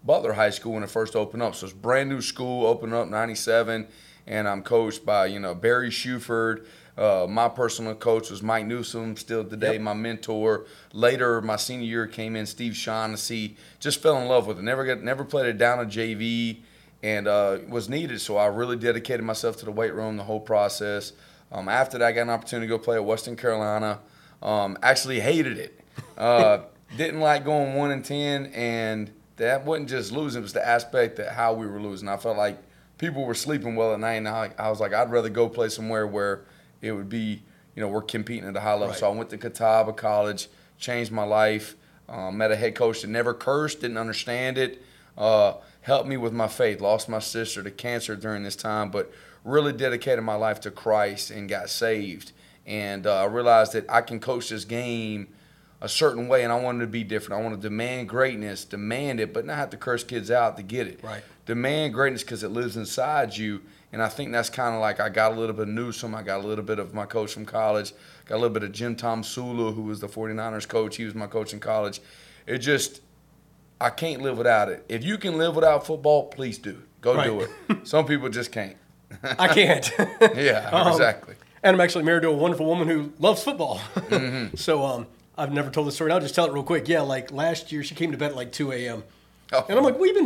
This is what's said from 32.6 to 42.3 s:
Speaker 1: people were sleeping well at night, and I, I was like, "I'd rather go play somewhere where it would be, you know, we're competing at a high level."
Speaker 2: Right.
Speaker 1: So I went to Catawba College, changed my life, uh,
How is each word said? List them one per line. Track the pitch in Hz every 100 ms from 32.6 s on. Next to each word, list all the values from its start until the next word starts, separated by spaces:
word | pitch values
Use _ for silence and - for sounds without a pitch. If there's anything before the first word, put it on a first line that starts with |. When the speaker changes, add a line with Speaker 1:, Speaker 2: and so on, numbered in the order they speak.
| - _ _ -
Speaker 1:
people | - 139
were | 127
sleeping | 113 147 147 120
well | 113 113
at | 107
night, | 113
and | 110 107
I, | 113 104 -
I | 110
was | 107
like, | 104
"I'd | 104 117
rather | 120 110
go | 107 113
play | 117 110
somewhere | 110 110 110 107
where | 101 101 95 - - _ _
it | 110
would | 104 98
be, | 113 110 104 - _ _ -
you |
know, | 104
we're | 107
competing | - 117 104 117 95
at | 98
a |
high | 107
level." | 104 101
Speaker 2:
Right. | 95
Speaker 1:
So | 104
I |
went | 110 113
to | 107
Catawba | 117 - 113 110 110
College, | 110 107 104 104 98 - _ _ _
changed | - 120 113
my | 110
life, | 104 107 107 107 - - _ _ -
uh, | 92 92